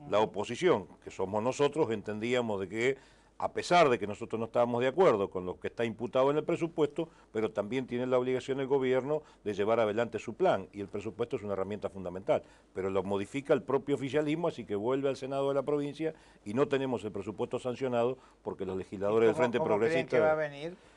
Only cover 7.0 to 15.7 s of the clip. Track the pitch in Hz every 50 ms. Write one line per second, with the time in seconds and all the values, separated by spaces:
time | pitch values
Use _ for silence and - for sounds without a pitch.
7 | 165 - - - - _ - 110 107 104 - 104 101 101 123 135 123 107 120 123
8 | 127 127 127 127 127 127 127 123 - - 131 139 135 123 143 135 127 127 127 131
9 | 120 143 151 151 - - - _ - 104 104 95 101 107 117 120 113 107 101 113
10 | 117 110 - 101 - 120 107 - 185 175 127 98 92 - - 101 101 95 - 104
11 | 101 113 - 107 117 - 139 107 101 101 98 92 95 98 107 98 101 95 95 98
12 | 90 90 90 95 - - 143 98 - - - - _ _ _ 98 92 98 95 190
13 | - 101 101 - 101 - - 139 131 - 151 123 - - 135 135 110 143 143 117
14 | 139 131 123 151 156 147 156 165 175 160 - 123 104 - 104 101 107 123 131 139
15 | 135 139 131 - 135 131 139 139 139 139 139 139 127 143